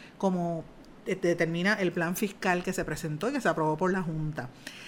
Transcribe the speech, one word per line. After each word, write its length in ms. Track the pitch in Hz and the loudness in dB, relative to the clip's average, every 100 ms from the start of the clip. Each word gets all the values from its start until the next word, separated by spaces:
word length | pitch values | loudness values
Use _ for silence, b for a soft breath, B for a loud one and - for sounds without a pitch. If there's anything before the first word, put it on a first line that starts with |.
| B B | B B
como 480 | 196 185 170 165 - - - - - | 0 2 0 -2 -6 -14 -20 -10 -4
de-, 100 | 185 | 0
determina 600 | 175 170 165 170 185 214 | 4 4 2 2 2 2
el 180 | 185 | 2
plan 240 | 180 170 180 | 2 0 0
fiscal 460 | 208 - 196 180 | -2 0 2 2
que 100 | 180 | 0
se 100 | 185 | -2
presentó 460 | 160 151 160 151 220 | -2 -4 -4 -2 -2
y 20 | |
que 80 | 285 | 0
se 80 | 190 | 2
aprobó 300 | 160 156 151 | 2 2 2
por 160 | 185 | 2
la 80 | 175 | 0
Junta. 480 | 170 156 156 151 123 - B B | -2 -2 -4 -4 -8 -10 B B